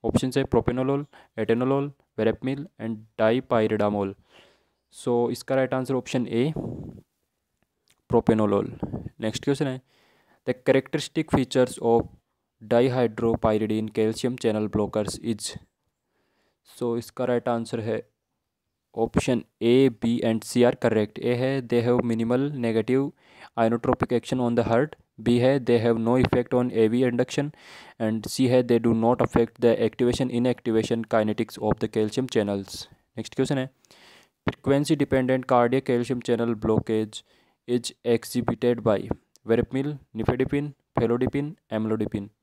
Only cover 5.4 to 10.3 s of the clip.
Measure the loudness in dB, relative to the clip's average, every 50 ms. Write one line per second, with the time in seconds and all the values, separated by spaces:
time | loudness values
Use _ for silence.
5.4 | -6 -4 -2 0 0 0 -2 -4 -2 -2 -2 -4 -4 -2 -4 -4 -2 -2 0 0
6.4 | 0 0 -2 -6 -8 -8 -10 -10 -12 -14 -16 -18 _ _ _ _ _ _ _ _
7.4 | _ _ _ _ _ _ _ _ _ _ _ _ _ _ 2 4 4 6 4 4
8.4 | 4 2 2 2 0 -2 -8 -10 -10 -10 -10 -10 -12 -12 _ _ -8 -6 -6 -4
9.4 | -2 -2 -2 -2 -2 -4 -4 -8 _ _ _ _ _ _ _ _ _ _